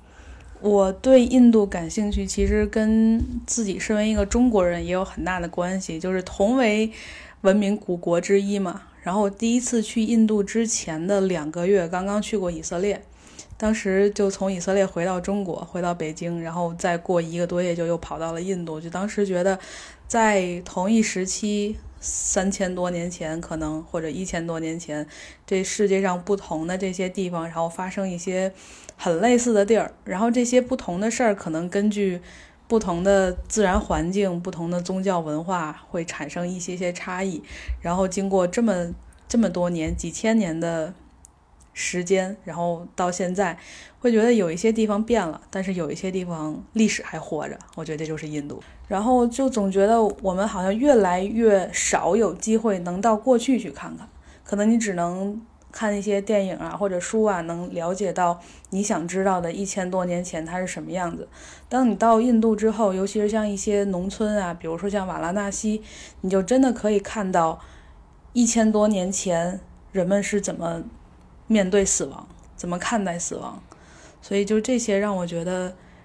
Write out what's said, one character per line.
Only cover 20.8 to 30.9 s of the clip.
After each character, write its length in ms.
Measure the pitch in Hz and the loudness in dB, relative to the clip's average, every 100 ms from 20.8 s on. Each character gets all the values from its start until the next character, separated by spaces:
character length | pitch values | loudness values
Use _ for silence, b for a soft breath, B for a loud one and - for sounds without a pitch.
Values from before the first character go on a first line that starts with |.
| 190 | 2
一 140 | 226 | 4
时 240 | 220 185 190 | 4 0 -4
期， 500 | - 208 208 208 214 - - | -4 -2 -2 -2 -4 -12 -12
三 500 | - - - 202 185 | -8 -6 -2 0 0
千 240 | 196 185 | 0 -2
多 160 | 180 180 | -2 -2
年 220 | 175 175 | -2 -6
前 300 | 175 160 160 | -6 -6 -6
可 160 | 170 160 | -6 -6
能， 260 | 156 156 | -4 -6
或 180 | 170 175 | -6 -6
者 80 | 160 | -6
一 160 | 160 | -6
千 220 | 185 175 165 | -6 -6 -4
多 140 | 165 | -4
年 180 | 160 165 | -6 -6
前， 260 | 170 151 151 B B B | -6 -8 -8 B B B
这 200 | - 190 | -4 -2
世 240 | 190 - 202 | -2 0 2
界 120 | 190 | 2
上 220 | 196 180 | 2 -2
不 140 | 175 196 | -2 -4
同 320 | - 156 165 | -4 -6 -4
的 100 | 185 | -4
这 140 | 190 | -4
些 160 | 180 185 | -4 -4
地 200 | 185 180 | -4 -4
方， 160 | 170 165 | -4 -6
然 100 | 165 | -4
后 120 | 165 | -4
发 220 | 170 185 | -4 -6
生 180 | 185 190 | -4 -4
一 80 | 175 | -4
些 360 | 190 185 190 190 B B B B | -4 -2 -2 -6 B B B B
很 220 | 190 165 | -2 0
类 160 | 226 247 | 4 4
似 160 | 240 | 4
的 140 | 214 202 | 4 4
地 100 | 214 | 4
儿， 160 | 156 - | 2 -6
然 160 | - 185 | -6 0
后 100 | 226 | 2
这 140 | 240 | 2
些 160 | 240 247 | 4 4
不 160 | 247 254 | 2 -2
同 240 | - | -4